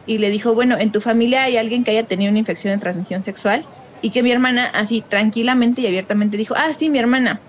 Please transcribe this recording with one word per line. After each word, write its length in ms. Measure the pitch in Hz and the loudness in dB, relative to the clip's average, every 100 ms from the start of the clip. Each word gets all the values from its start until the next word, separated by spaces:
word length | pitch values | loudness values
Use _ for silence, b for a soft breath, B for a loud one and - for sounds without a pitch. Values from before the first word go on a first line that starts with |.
Y 140 | - 220 | -4 -2
le 120 | 208 | 0
dijo, 220 | 208 233 | 0 0
"Bueno, 240 | 226 247 226 | 2 2 2
¿en 120 | 220 | 0
tu 100 | 214 | 0
familia 440 | 233 226 233 262 | 0 2 2 2
hay 120 | 262 240 | 2 0
alguien 280 | 226 240 | 0 -2
que 80 | 240 | 0
haya 100 | 214 | 0
tenido 280 | 226 185 202 | 0 0 2
una 100 | 208 | 2
infección 340 | 214 170 202 | 0 -4 -4
de 60 | 202 | -4
transmisión 440 | 190 180 185 185 | -4 -6 -6 -6
sexual?". 400 | 190 196 208 226 320 - - - | -8 -4 -2 -2 -4 -16 -20 -8
Y 80 | 226 | -4
que 120 | 240 | 0
mi 80 | 240 | 2
hermana, 360 | 247 254 247 247 | 2 2 0 -2
así 300 | - 208 226 220 | -2 -2 -2 -2
tranquilamente 720 | 202 214 220 240 254 240 247 | 0 0 0 0 2 2 2
y 60 | 226 | 0
abiertamente 500 | 185 185 208 208 208 | -2 0 0 0 0
dijo, 180 | 220 - | -2 -2
"Ah, 160 | 311 302 | -2 0
sí, 140 | 320 | 0
mi 80 | 285 | 2
hermana. 420 | 233 262 240 208 | 2 2 0 -2